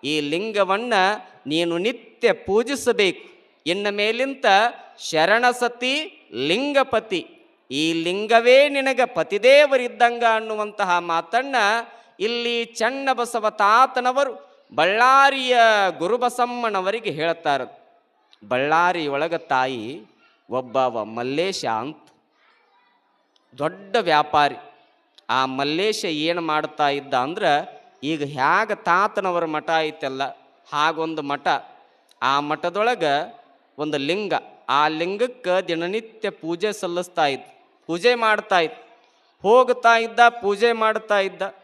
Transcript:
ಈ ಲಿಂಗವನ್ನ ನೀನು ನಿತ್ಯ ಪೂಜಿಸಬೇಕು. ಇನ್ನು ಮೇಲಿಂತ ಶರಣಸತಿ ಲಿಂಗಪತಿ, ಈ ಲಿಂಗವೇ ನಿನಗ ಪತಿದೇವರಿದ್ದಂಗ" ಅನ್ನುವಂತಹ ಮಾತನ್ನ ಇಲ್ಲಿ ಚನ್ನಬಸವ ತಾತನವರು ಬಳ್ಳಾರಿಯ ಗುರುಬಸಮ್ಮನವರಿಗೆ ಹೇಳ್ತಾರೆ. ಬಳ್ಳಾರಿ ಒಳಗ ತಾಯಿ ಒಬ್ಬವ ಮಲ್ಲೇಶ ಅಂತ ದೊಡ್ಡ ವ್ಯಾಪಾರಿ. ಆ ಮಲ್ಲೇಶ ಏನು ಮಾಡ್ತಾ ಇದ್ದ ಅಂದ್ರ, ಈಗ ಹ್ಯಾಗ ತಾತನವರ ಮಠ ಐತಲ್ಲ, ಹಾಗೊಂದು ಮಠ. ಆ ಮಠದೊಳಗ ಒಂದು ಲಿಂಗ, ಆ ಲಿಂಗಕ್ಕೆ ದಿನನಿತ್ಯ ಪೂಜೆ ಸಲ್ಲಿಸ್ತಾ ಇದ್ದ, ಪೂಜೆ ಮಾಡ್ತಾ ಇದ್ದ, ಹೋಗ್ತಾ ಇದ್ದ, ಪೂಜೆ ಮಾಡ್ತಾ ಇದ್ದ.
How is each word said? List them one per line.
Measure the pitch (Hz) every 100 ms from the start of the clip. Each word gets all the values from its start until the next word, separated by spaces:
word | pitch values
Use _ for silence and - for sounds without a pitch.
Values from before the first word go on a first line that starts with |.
ಈ | 135 151
ಲಿಂಗವನ್ನ | 147 156 220 208 190 190 247 214 185 214 - - -
ನೀನು | 156 170 170
ನಿತ್ಯ | 202 247 - _ 233
ಪೂಜಿಸಬೇಕು. | 185 - 202 240 277 - 202 196 - - - _ _ -
ಇನ್ನು | 190 202
ಮೇಲಿಂತ | 202 208 226 269 269 226 196 233 - - - -
ಶರಣಸತಿ | 156 170 220 247 233 240 240 247 277 311 - _
ಲಿಂಗಪತಿ, | 113 135 190 285 277 269 220 220 175 - - _ _ _
ಈ | 135 160
ಲಿಂಗವೇ | 165 165 190 214 233 233 254 294
ನಿನಗ | 277 269 254 240
ಪತಿದೇವರಿದ್ದಂಗ" | 240 160 202 226 277 294 277 247 214 240 240 233
ಅನ್ನುವಂತಹ | 220 220 214 214 208 196 175
ಮಾತನ್ನ | 175 165 170 233 269 262 202 226 233 - - _
ಇಲ್ಲಿ | 196 240 233 233
ಚನ್ನಬಸವ | 233 233 226 269 277 247 233 233 214
ತಾತನವರು | 214 202 220 262 254 247 254 277 226 - _ _
ಬಳ್ಳಾರಿಯ | - 165 208 247 269 277 269 254 247 226 214 196 156
ಗುರುಬಸಮ್ಮನವರಿಗೆ | 170 240 240 240 240 247 233 202 185 220 214
ಹೇಳ್ತಾರೆ. | 156 165 165 156 139 123 - _ _ _ _ _ _ 104
ಬಳ್ಳಾರಿ | 127 139 160 175 180 151
ಒಳಗ | 139 165
ತಾಯಿ | 165 165 131 131 127 110 156 214 _ _ _ _
ಒಬ್ಬವ | 123 127 123 131 117
ಮಲ್ಲೇಶ | 107 113 123 139 180 190
ಅಂತ | 135 110 127 156 _ _ _ _ _ _ _ _ _ _ _ _ _ _ _ 127
ದೊಡ್ಡ | 147 190 - 240
ವ್ಯಾಪಾರಿ. | 180 151 147 151 147 127 - _ _ _ _ _ _
ಆ | 123 135
ಮಲ್ಲೇಶ | 131 139 156 208 214
ಏನು | 190 156 156 175
ಮಾಡ್ತಾ | 165 151 156 - 147
ಇದ್ದ | 143 139
ಅಂದ್ರ, | 131 131 175 185 143 180 - - _
ಈಗ | 135 160
ಹ್ಯಾಗ | 139 131 135 180 220
ತಾತನವರ | 202 - 175 208 208 190 175
ಮಠ | 165 151 147 160
ಐತಲ್ಲ, | 156 151 139 131 135 - _ _ _
ಹಾಗೊಂದು | 147 151 160 160 160
ಮಠ. | 143 143 - 120 - - _ _ _ _
ಆ | 123 139
ಮಠದೊಳಗ | 147 151 175 180 226 240 160 139 180 - _ _ _ -
ಒಂದು | 151 147
ಲಿಂಗ, | 139 185 208 151 - - -
ಆ | 135 151
ಲಿಂಗಕ್ಕೆ | 160 170 202 247 247 180 180 165
ದಿನನಿತ್ಯ | 165 170 214 226 - 208
ಪೂಜೆ | - 160 170 214
ಸಲ್ಲಿಸ್ತಾ | 208 185 175 175 - 147
ಇದ್ದ, | 131 - - _ _ -
ಪೂಜೆ | 170 214
ಮಾಡ್ತಾ | 247 220 214 208 185
ಇದ್ದ, | 160 - - _ _ _ _ _
ಹೋಗ್ತಾ | 185 240 240 247 233 233
ಇದ್ದ, | 226 226 240
ಪೂಜೆ | 233 202 202 233
ಮಾಡ್ತಾ | 226 220 214 214 208
ಇದ್ದ. | 196 175 190 -